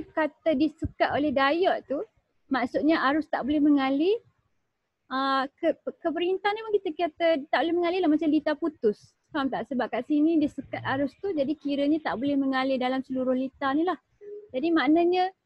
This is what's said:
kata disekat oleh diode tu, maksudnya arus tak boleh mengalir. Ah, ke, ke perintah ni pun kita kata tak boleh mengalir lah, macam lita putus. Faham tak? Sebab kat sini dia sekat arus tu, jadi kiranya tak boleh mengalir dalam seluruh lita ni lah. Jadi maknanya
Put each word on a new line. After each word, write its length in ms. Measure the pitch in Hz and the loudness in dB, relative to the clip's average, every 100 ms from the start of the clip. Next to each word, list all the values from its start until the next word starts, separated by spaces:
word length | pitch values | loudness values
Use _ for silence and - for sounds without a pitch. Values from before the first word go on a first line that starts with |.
kata 460 | - - 302 _ 330 | -2 -4 -4 _ -2
disekat 580 | 269 302 - 294 - 339 247 | 0 0 -2 -10 -2 -2 0
oleh 160 | 294 | 0
diode 480 | 269 277 330 359 220 - | 2 2 2 0 0 -4
tu, 100 | 285 440 _ _ _ - | -8 -8 _ _ _ -4
maksudnya 500 | 262 247 302 294 330 254 | -2 -2 0 2 2 2
arus 180 | 311 - | 0 -2
tak 160 | - 240 | -4 -2
boleh 100 | 302 | 2
mengalir. 640 | 294 285 269 277 349 466 _ _ _ _ _ _ _ _ - | 4 4 2 0 0 0 _ _ _ _ _ _ _ _ -10
Ah, 400 | 262 269 269 269 - | -4 -2 -2 -2 -2
ke, 160 | 330 | -2
ke 360 | - - - 339 | -2 -6 -6 -6
perintah 400 | 311 359 381 415 | -2 -2 -2 -2
ni 80 | 427 | -4
pun 120 | 440 403 | -2 -2
kita 100 | 370 | -2
kata 340 | 302 339 - 330 320 285 | -4 -4 0 0 0 0
tak 100 | - | -2
boleh 100 | 330 339 | 0 0
mengalir 240 | 339 370 | 0 0
lah, 80 | 339 | 2
macam 160 | 302 320 | 2 2
lita 240 | 302 302 | 0 0
putus. 640 | 294 330 - 220 208 - _ _ | -2 -4 -2 -2 -2 -12 _ _
Faham 160 | 302 269 | -4 -4
tak? 160 | 185 226 | -4 -6
Sebab 160 | 247 214 | -4 -4
kat 160 | 226 | -4
sini 320 | 254 294 311 330 | 0 2 4 2
dia 160 | 285 | 0
sekat 320 | - - - | -4 -10 -8
arus 320 | 120 262 277 - | -4 -2 -2 -4
tu, 80 | 392 | -6
jadi 160 | 311 269 302 | -2 -2 -2
kiranya 400 | 285 277 285 311 | -4 0 0 0
tak 200 | - 220 | -2 -4
boleh 160 | 285 277 | -2 0
mengalir 400 | 269 262 269 262 | 0 0 0 0
dalam 240 | 254 262 | 0 -2
seluruh 320 | - 254 254 | -4 -4 -2
lita 400 | 254 262 - 269 | -2 -2 -4 -2
ni 160 | 285 359 | 0 0
lah. 80 | 320 _ _ - - - | -4 _ _ -18 -18 -10
Jadi 160 | 254 320 | -4 0
maknanya 640 | 330 277 320 349 359 370 - | 2 4 4 4 2 0 -4